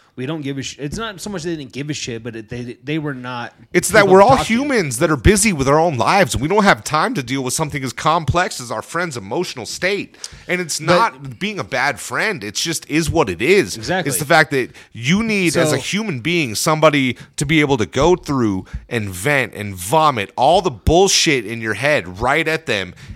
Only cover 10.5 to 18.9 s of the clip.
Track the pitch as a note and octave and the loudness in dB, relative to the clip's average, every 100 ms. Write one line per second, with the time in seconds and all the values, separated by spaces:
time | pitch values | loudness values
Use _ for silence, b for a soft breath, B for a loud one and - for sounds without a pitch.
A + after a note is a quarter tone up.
10.5 | F3+ E3 - D#3+ F3 - C3+ C3+ A2 G3+ | -4 -4 -4 2 2 2 -2 -14 -8 -6
11.5 | G3 G2+ B2+ C3+ A#2 - C3 G3+ E3 G2+ | -6 -4 -2 -2 -4 -6 -4 -2 -4 -8
12.5 | - E3+ D#3+ - D3 D3+ D#3 B2 E2+ C3 | -6 -4 -6 -2 -2 0 0 0 0 2
13.5 | G3 G#2+ A2+ A2 F#3 E3 - C3+ D#3+ D#3 | 2 2 -4 -4 -2 -2 -2 4 4 4
14.5 | C#3 A2+ - B A2 B2 F#3+ A3+ G3+ F3 | 2 -2 -6 B -6 0 0 0 0 2
15.5 | E3+ D#3+ C3 - G3 A3 C3 D3 F3 C3+ | 2 2 0 -2 -4 -4 -4 -2 -2 -2
16.5 | G2+ E3+ D#3 D#3 D3 C3 - B - C3+ | -2 0 4 4 4 0 -4 B -6 0
17.5 | D#3+ D3 C3+ G2 B2 D#3 F3+ - C#3 A2+ | 2 2 0 0 0 2 2 0 -2 0
18.5 | F#2+ - B B | -2 -6 B B